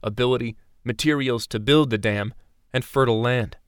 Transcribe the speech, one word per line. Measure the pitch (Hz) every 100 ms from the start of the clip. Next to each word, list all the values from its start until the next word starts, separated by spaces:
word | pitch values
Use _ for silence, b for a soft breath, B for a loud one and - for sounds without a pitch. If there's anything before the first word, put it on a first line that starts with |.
ability, | 110 107 123 123 117 110 _ _
materials | 120 113 156 147 131 117 -
to | 113
build | 107 151 147
the | 113
dam, | 107 104 104 - - _ _
and | 127
fertile | - 139 127 110
land. | 120 127 107 -